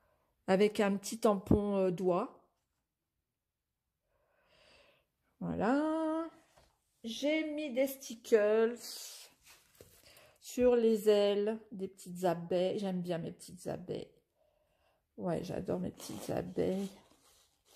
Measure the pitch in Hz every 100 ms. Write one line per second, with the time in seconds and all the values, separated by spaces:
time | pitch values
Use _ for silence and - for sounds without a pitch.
0 | _ _ _ _ - 190 208 214 202 196
1 | - 226 226 202 196 208 202 196 185 175
2 | 185 175 247 - _ _ _ _ _ _
3 | _ _ _ _ _ _ _ _ _ _
4 | _ _ _ _ _ _ _ - _ _
5 | _ _ _ - 175 170 196 277 311 320
6 | 320 320 330 - _ _ _ _ _ _
7 | 226 226 277 311 311 294 302 240 269 -
8 | - 226 - 226 208 220 226 240 - -
9 | - - - _ - - _ - - _
10 | - - - _ - - 247 240 226 220
11 | 208 208 202 202 208 220 - 196 190 -
12 | 185 180 185 170 170 180 185 - 196 180
13 | 175 170 165 175 - 180 170 170 180 -
14 | - _ _ _ _ _ _ _ _ _
15 | _ - 190 160 180 - 180 180 180 -
16 | - 208 - - 180 185 170 190 196 -
17 | _ _ _ _ _ _ _